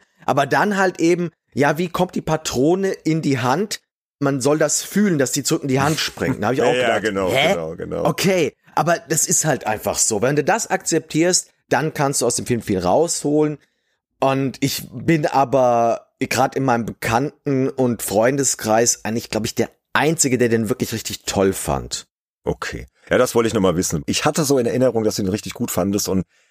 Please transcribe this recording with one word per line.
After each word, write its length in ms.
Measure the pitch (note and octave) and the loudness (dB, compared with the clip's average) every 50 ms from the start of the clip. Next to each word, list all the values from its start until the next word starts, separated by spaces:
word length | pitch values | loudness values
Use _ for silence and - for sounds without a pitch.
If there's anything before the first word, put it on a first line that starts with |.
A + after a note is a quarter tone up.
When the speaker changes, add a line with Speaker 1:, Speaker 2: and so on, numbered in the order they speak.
| _ _ _ _ - | _ _ _ _ -4
Speaker 1:
aber 200 | - C3 C#3 C#3 | -2 0 0 2
dann 300 | C3 D3 C#3 F3 G#3 G3+ | 2 2 2 2 2 2
halt 240 | G3 F#3+ F#3 F#3 - | 2 0 0 0 2
eben, 300 | D#3+ E3 F3+ E3+ F3 D#3+ - _ _ _ - | 2 2 2 2 -2 -6 -8 _ _ _ -2
ja, 240 | A2+ C#3 D3 D#3 D#3 | 0 2 2 2 0
wie 100 | F#3 E3+ | -2 -2
kommt 260 | - - F#3 F3+ - | -2 -2 -2 -2 -2
die 60 | - | -6
Patrone 680 | - - D#3 - - - - A#2+ C3+ D#3+ F3+ G3 F#3+ F#3+ | -4 -2 -4 -2 -2 -4 0 2 4 4 4 2 0 -2
in 300 | F#3 - - D#3+ D#3 E3 | -2 -2 -2 -2 0 0
die 160 | - C#3 C3 A2+ | 0 0 0 0
Hand? 400 | B2 B2 C3+ E3+ A3 - - - _ _ _ _ _ _ _ - | 0 0 0 0 -2 -4 -6 -12 _ _ _ _ _ _ _ -4
Man 200 | C#3+ C#3 C#3 C3+ | -2 -2 0 0
soll 160 | A#2+ C#3+ D3+ D#3 | 2 2 2 2
das 240 | D#3 C#3+ - - | 2 0 0 -4
fühlen, 360 | - - - G3 G#3+ G3+ E3+ C#3 | -4 -2 0 0 2 2 2 2
dass 140 | C3 A#2 | 0 0
die 100 | - C#3+ | -2 -4
zurück 200 | B2+ - D#3+ E3 | -2 -2 -2 -2
in 60 | - C#3 | -2 0
die 120 | B2+ C#3 | 0 2
Hand 180 | C#3 D3+ D#3+ - | 2 0 0 -2
springt. 440 | - - - - G2+ - - - | -4 -6 -4 -4 -4 -2 -2 -2
Da 60 | G2+ A2 | -2 -2
hab 40 | |
ich 60 | C3 C3+ | 0 0
Speaker 2:
<laughs> 20 | |
Ja, 40 | B2 | 2
Speaker 1:
auch 80 | B2 B2 | 2 2
Speaker 2:
ja, 240 | B2+ B2 A#2 A2+ G#2+ | 2 2 0 0 0
Speaker 1:
gedacht, 40 | F#2+ | 0
Speaker 2:
genau, 280 | A2 G2 F#2+ F#2+ F#2 | -2 -2 0 0 0
Speaker 1:
Hä? 160 | B2 C3 D3 E3+ | 2 2 2 2
Speaker 2:
genau, 280 | G3 F3 - D#2+ E2+ | 0 0 -4 -6 -8
genau. 280 | F2 F2 F2 E2+ E2+ E2 | -8 -8 -6 -4 -2 -2
Speaker 1:
Okay, 480 | - D#3 - - G3 F#3+ F3+ D3 A#2 - _ _ _ - | -2 0 0 0 2 2 2 0 -2 -4 _ _ _ -4
aber 240 | - D3 E3+ E3+ D#3 - C3 | -2 0 0 0 -2 -2 -4
das 180 | D#3+ - - | -2 -2 0
ist 200 | - - - - | 0 0 0 0
halt 200 | D#3 C#3+ - - | 0 -2 -2 -2
einfach 300 | G#2+ A2 G2+ - G2+ E2+ - | -4 -4 -2 -2 -4 -2 -2
so. 220 | - - A2 G2+ | -2 0 0 0
Wenn 140 | G#2+ C3+ D3 | 0 0 0
du 80 | D3 C#3+ | 0 0
das 240 | D3+ G3+ A#3 - - | 0 0 0 0 -2
akzeptierst, 800 | - F#3 - - E3+ D#3 D#3+ - - D3+ E3 F3+ F3 - - _ _ _ _ - | -4 -4 -2 -2 -2 -2 -2 -2 0 0 2 2 2 0 -2 _ _ _ _ -2
dann 240 | C3 B2 D3 D#3 - | -2 0 0 -2 -2
kannst 260 | - C#3+ C#3 C#3+ - | -2 -2 0 0 0
du 60 | B2 | 0
aus 100 | A#2+ - | 0 -2
dem 100 | - G2+ | -2 -2
Film 140 | - B2 A2+ | -2 -2 -2
viel 180 | - - G2 F#2 | -2 -2 -2 0
rausholen. 800 | E2+ F2 G2 C3+ E3 E3+ - - - D3 D3 D3+ D3+ D3+ D3 - _ _ _ _ _ _ _ _ _ _ _ - | 2 2 4 4 2 0 -2 -4 -2 0 2 2 2 0 -2 -6 _ _ _ _ _ _ _ _ _ _ _ -2
Und 380 | C3 C3+ C3+ C3+ C3+ B2+ A2+ - | 0 0 2 0 -2 -2 -4 -2
ich 260 | C#3+ C3 - - - - | -4 -2 -2 -4 -10 -12
bin 340 | - B2+ - - E3 D3+ D3 | -12 -6 0 0 2 2 2
aber, 800 | - - C3+ C#3 B2 B2+ C3 B2+ B2 A#2+ A#2 A#2 A#2 A2 - - _ _ - C3 - | 2 2 2 2 4 4 4 4 4 4 4 4 2 0 -2 -4 _ _ -6 -4 -2
grad 260 | - A2+ C3 C#3 - | 0 2 0 2 0
in 100 | C#3 C3+ | 0 0
meinem 200 | C3+ A#2 A#2+ A2 | 2 2 0 0
Bekannten- 840 | G#2 G2+ - - A2 A2+ B2 C#3+ D3 - _ - C#3+ C3+ C3 C3 C3+ | -4 -6 -6 -2 0 0 0 0 -2 -6 _ -4 -2 0 0 0 0
und 320 | - - C3 B2 A#2 - | 0 0 0 0 0 -2
Freundeskreis 1000 | - - F#2+ G#2 A2+ B2+ C#3+ C#3 C3 - - - - A2 G#2+ A#2 A#2+ A#2 - - - | -4 -2 2 2 2 2 2 0 0 -2 -2 -2 0 2 2 4 4 2 0 -2 -4
eigentlich, 260 | A2 A2+ A#2+ - - | -6 -6 -6 -6 -4
glaub 160 | - G#2+ A2 | -4 -4 -4
ich, 80 | A2 - | -4 -2
der 160 | - A2 - _ _ _ _ | -2 -4 -4 _ _ _ _
Einzige, 440 | - A2 C3+ D#3 E3 - - C3+ B2+ A2+ | -2 0 0 0 0 0 0 2 2 2
der 100 | B2 A2+ | 2 2
den 180 | A#2 A2+ A2+ G2+ | 2 2 0 0
wirklich 240 | B2 - A#2 - | -2 -4 -4 -6
richtig 300 | A2+ A2 - - G#2 - - | -6 -8 -8 -8 -10 -10 -8
toll 280 | - - G2 F#2+ G2 | -4 0 2 2 2
fand. 540 | F#2 - - D2 C#2 C2 A#1+ A#1+ - - - _ _ _ _ _ _ _ - | 2 0 -2 -4 -4 -4 -4 -8 -10 -10 -12 _ _ _ _ _ _ _ -6
Speaker 2:
Okay. 420 | - D#2+ - - - - A#2 A#2+ - _ _ _ - | -6 -6 -6 -6 -10 -10 -12 -14 -16 _ _ _ 0
Ja, 100 | - A2 | 2 2
das 160 | B2+ - - | 2 2 2
wollte 140 | A#2+ A2+ A2 | 2 2 2
ich 60 | G#2 | 2
nochmal 220 | G#2+ F#2+ F#2 D#2+ | 2 2 2 2
wissen. 260 | F2 F2+ - F2 D2+ C#2+ | 2 0 -2 -2 -4 -4
Ich 180 | - - - - | -4 -4 0 0
hatte 200 | D3+ - F3 D3+ | 0 0 0 2
so 140 | B2+ C#3 C3 | 2 2 2
in 80 | A#2 | 2
Erinnerung, 360 | A#2 - B2 C3 B2+ G#2+ A2+ | 0 0 2 2 2 2 2
dass 140 | A2 A2 - | 0 0 0
du 60 | - | -2
ihn 60 | G#2 F#2 | -2 -2
richtig 240 | G2+ G#2+ - F#2+ | -2 -4 -6 -8
gut 180 | - - A#2+ - | -8 -6 -6 -4
fandest 380 | - G2 F2+ G2 G2 G2+ - F2 | -2 -2 0 0 0 -2 -2 -2
und 160 | F#2 F#2 F2 _ _ _ _ _ | -2 -2 -2 _ _ _ _ _